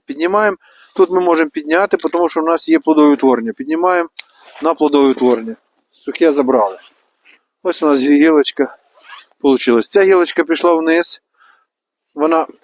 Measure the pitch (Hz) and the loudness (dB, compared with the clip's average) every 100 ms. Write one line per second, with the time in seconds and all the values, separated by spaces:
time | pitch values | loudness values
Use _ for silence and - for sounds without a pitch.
0 | - 139 175 202 214 185 _ _ _ - | -14 -6 -2 0 -2 -4 _ _ _ -2
1 | 175 180 180 160 156 160 147 165 202 180 | 0 2 0 0 -2 -4 -2 -2 0 -2
2 | 156 170 170 170 160 165 - 160 - 156 | -4 -2 -2 -2 -2 -2 0 -2 2 2
3 | 147 143 135 117 113 - 135 160 180 180 | 4 4 2 0 -4 -10 -8 -4 -2 -2
4 | 170 - - _ - - 156 165 151 143 | -4 -10 -16 _ -20 -6 -4 0 0 2
5 | 139 127 127 117 113 110 _ _ _ _ | 2 2 0 0 -4 -14 _ _ _ _
6 | - - 165 143 131 214 202 190 - _ | -12 -2 0 2 0 0 0 -4 -18 _
7 | _ _ _ _ _ _ 185 - 156 139 | _ _ _ _ _ _ -8 -2 0 0
8 | 135 143 160 151 135 - 135 - _ _ | 2 4 4 2 0 -2 -6 -6 _ _
9 | - - - _ 143 127 - 117 104 202 | -20 -20 -20 _ 0 0 2 0 0 0
10 | 190 185 170 - 156 156 175 165 160 165 | 2 2 0 -2 -2 0 0 0 0 -2
11 | 175 - _ _ _ _ _ _ _ _ | -2 -8 _ _ _ _ _ _ _ _
12 | _ - 156 160 - - | _ -6 -2 -2 -4 -12